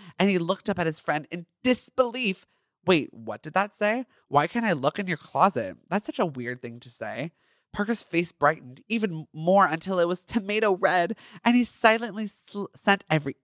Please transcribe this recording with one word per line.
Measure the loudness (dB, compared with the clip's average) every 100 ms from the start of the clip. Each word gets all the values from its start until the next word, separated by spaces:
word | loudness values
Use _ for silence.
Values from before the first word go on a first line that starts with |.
| -20 0
and | 2
he | 2
looked | -2 -4 -4
up | -4
at | -4
his | -4
friend | -4 -4 -6
in | -12 -14 _
disbelief. | 0 0 -2 -2 -2 -2 -4 -4 _ _ _ _
"Wait, | 2 2 0
what | -10 -12 -12
did | -6
that | -4 -4
say? | -2 -2 -2 -6 _ _
Why | 0 2
can't | -2 -2
I |
look | 0 -2 -2
in | -6
your | -8
closet? | -6 2 2 2 -6 -10 _
That's | -6 -6
such | -4
a | -4
weird | -4 -8 -10
thing | -12 -14
to | -16
say." | -12 -10 -8 -10 -12 _ _ _
Parker's | -8 -4 -4
face | -2 -2 -2
brightened | 0 0 0 -8 -20 _
even | -4 -2 -4 -10
more | -4 2 4 4
until | 0 -2 0
it | 0
was | -2
tomato | -4 2 4 4 2
red, | 2 2 2 0 -4 -10 -2
and | 2 4
he |
silently | 2 4 4 4 0 -6 -8
sl-, | -10 _ -10 -10 -4
sent | 2 2 2
every | 0 0 -8